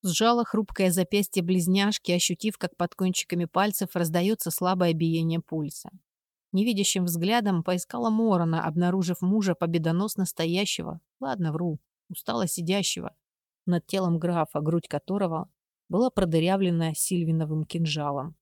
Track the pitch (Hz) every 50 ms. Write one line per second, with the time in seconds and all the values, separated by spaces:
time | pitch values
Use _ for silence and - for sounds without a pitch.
0 | - 196 170 - 214 233 240 240 233 - - 214 214 - - - 196 185 170 190
1 | 180 - - 202 196 - - 196 175 170 185 185 170 175 185 196 196 208 214 -
2 | _ - 175 175 - - 180 - - 214 208 - - 180 - _ 175 175 - -
3 | 190 185 185 - - _ - 175 175 165 _ 185 196 208 196 - 202 170 - 185
4 | 175 160 156 170 175 196 220 - - 170 160 - 180 180 185 185 180 170 165 160
5 | 165 165 165 165 165 165 165 170 - _ - 160 151 - - - - - - 185
6 | _ _ _ _ _ _ _ _ _ _ - 185 208 233 233 196 202 - - 196
7 | 180 175 170 170 165 190 220 240 220 202 190 170 165 - 180 180 - _ - 240
8 | 240 226 220 220 226 226 202 175 170 165 165 165 - 165 151 165 175 175 180 190
9 | 185 165 180 - - 180 196 220 202 190 175 - 175 170 170 170 156 165 165 175
10 | 196 214 - - 190 175 - - 165 165 170 185 208 196 - - 165 - 160 170
11 | _ _ _ _ 254 269 254 208 175 160 147 156 175 170 156 147 _ _ _ _
12 | _ _ 180 - - - - - 208 175 - - 170 160 185 202 190 - - -
13 | - - - _ _ _ _ _ _ _ _ _ _ - 175 170 - - - 196
14 | 185 180 170 165 160 175 175 170 156 - - 151 151 156 160 170 - - - 147
15 | _ - 185 - 196 175 165 160 - - _ _ _ _ _ _ _ _ 170 185
16 | 240 254 - - 190 175 156 165 160 175 190 196 196 180 175 165 165 160 160 -
17 | - - 185 175 170 160 160 160 160 151 156 156 156 - - 170 165 156 151 165
18 | 147 147 143 139 131 170 160 _